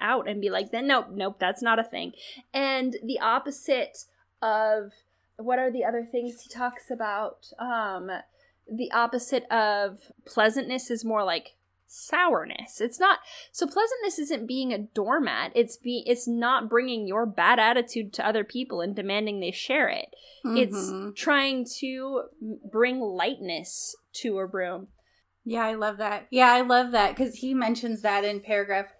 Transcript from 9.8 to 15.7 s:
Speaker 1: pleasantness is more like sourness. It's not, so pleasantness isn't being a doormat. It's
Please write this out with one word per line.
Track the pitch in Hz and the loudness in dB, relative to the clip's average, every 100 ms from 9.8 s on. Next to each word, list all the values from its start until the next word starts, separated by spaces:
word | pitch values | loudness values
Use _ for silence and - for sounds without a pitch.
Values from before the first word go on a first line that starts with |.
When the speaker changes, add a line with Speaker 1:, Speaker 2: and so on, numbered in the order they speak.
| 202 196 - - - | 0 -4 -20 -20 -6
Speaker 1:
pleasantness | - 220 254 240 254 - | 2 2 2 -4 -6 -4
is | 226 | -4
more | 226 214 | -2 0
like | 190 170 - _ _ _ _ | 0 -2 -4 _ _ _ _
sourness. | - - 320 359 190 156 - 226 - | -14 -2 2 4 2 0 -10 -12 -6
It's | 240 247 | -4 4
not, | 381 - - - - | 4 4 -2 -20 -14
so | - 277 | -4 -2
pleasantness | 392 453 508 403 - | 2 0 0 -4 -4
isn't | 285 262 226 | -2 -4 -2
being | 254 254 | -2 -2
a | 208 | -4
doormat. | 214 214 202 302 220 117 156 | -4 -4 0 2 2 0 0
It's | 233 233 | 2 2